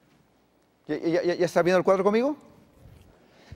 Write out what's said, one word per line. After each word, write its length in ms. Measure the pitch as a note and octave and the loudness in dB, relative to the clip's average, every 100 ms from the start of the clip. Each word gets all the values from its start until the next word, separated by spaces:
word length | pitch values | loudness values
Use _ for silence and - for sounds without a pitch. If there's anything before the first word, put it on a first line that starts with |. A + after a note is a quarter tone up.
| _ _ _ _ _ _ _ _ - | _ _ _ _ _ _ _ _ -10
¿Ya, 100 | D3+ | -6
ya, 260 | E3+ E3+ | -2 -2
ya, 120 | F3 E3 | -2 -2
ya 100 | E3+ | 0
está 160 | A3+ | 0
viendo 160 | E3+ F#3 | 2 2
el 60 | |
cuadro 200 | F#3 F#3+ | 2 2
conmigo? 320 | F#3+ A3 C4+ D4 - - _ _ - - - - _ - - | 2 0 0 -4 -12 -20 _ _ -20 -20 -20 -20 _ -20 -20